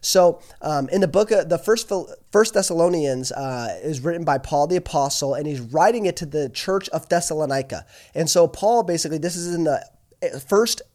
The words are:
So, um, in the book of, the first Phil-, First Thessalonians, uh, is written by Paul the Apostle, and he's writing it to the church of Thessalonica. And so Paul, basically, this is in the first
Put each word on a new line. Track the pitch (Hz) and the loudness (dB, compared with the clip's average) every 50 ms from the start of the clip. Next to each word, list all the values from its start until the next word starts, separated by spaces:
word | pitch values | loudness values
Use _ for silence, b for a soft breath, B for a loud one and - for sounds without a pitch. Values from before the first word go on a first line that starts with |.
So, | - - - 190 180 175 170 B B B B B | -6 2 4 6 6 6 4 B B B B B
um, | - 156 151 143 135 - | -6 -4 -2 -2 -2 0
in | 180 196 | 0 0
the | 190 156 | 0 2
book | - 196 214 - | 2 2 2 4
of, | 220 190 160 165 | 2 0 2 0
the | 170 | -2
first | 165 - 208 226 226 - - | -2 2 0 0 0 0 -4
Phil-, | 202 185 143 - - - _ _ | -6 -6 -6 -8 -16 -20 _ _
First | - 208 226 220 | 2 4 4 4
Thessalonians, | - 202 190 - 175 165 170 175 180 165 147 139 131 127 131 - | 2 0 0 0 2 2 2 2 2 0 0 0 -2 -2 -4 -6
uh, | - - 139 131 127 123 120 110 87 90 | -8 -6 -6 -6 -6 -6 -6 -8 -8 -6
is | 107 151 156 127 | -6 -6 -6 -4
written | 127 170 170 170 | -4 -4 -4 -2
by | 170 160 143 | 0 0 0
Paul | 139 - - 156 143 147 | 0 -2 -2 0 0 2
the | 170 180 | 2 0
Apostle, | 175 175 - - 147 139 143 - - 143 139 | -2 -2 -2 -2 0 0 0 -2 -2 -2 -2
and | 135 139 147 | -2 -4 -4
he's | 151 143 127 | -6 -6 -6
writing | 120 113 131 156 175 214 240 233 208 | -8 -2 2 4 4 4 4 2 0
it | 180 - | -2 -2
to | - 170 | -4 -10
the | 139 147 151 143 127 | -6 -4 -4 -4 -4
church | - - - 196 190 196 190 - | -6 -8 -4 -2 -2 -2 -2 -4
of | - 160 - - | -6 -6 -2 0
Thessalonica. | 175 170 170 - 160 156 156 135 135 139 135 135 - - - B B B B B B | -2 0 0 -2 -4 -4 -2 -2 -2 -4 -4 -6 -10 -14 -14 B B B B B B
And | - 165 156 | -4 -2 2
so | - 175 170 | 6 6 6
Paul, | - - - 190 214 240 233 | 4 4 0 2 2 4 4
basically, | 208 175 170 160 - 151 160 | 2 0 -2 -2 -2 -4 -4
this | 156 160 175 170 | -4 -4 -4 -6
is | 175 170 175 175 | -6 -6 -4 -2
in | 170 165 | 0 2
the | 151 139 - - - _ _ _ _ _ _ 180 165 - 139 - | 2 0 0 -4 -10 _ _ _ _ _ _ -6 -6 -6 -8 -4
first | - 202 240 240 233 - - - _ | 2 2 4 4 2 -2 -6 -8 _